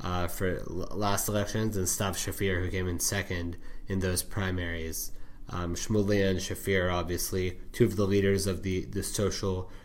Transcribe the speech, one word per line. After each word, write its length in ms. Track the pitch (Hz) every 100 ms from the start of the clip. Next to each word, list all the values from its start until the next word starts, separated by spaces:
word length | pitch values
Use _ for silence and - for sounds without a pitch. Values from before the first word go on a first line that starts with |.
uh, 240 | 95 90 87
for 340 | - 92 - -
l-, 200 | 85 -
last 360 | 98 101 98 -
elections, 480 | 104 101 113 110 101
and 100 | 92
Stav 260 | - 98
Shafir, 500 | 90 - - 98 90
who 80 | 90
came 180 | 95 90
in 120 | 85
second 560 | - 101 90 87 85 87 - - -
in 140 | 95
those 220 | 92 87
primaries. 920 | - 101 95 92 85 85 80 80 - - - - -
Um, 240 | 90 87
Shmuley 540 | 87 - 107 101 101 98
and 100 | 92
Shafir 480 | - 98 98 95 90
are 40 |
obviously 680 | 90 85 87 - 95 92 - -
two 120 | -
of 120 | 110 95
the 100 | 98
leaders 400 | 101 98 98 95
of 160 | 87
the, 220 | 92 92
the 180 | - 98
social, 680 | - - 98 - 98 92 92 -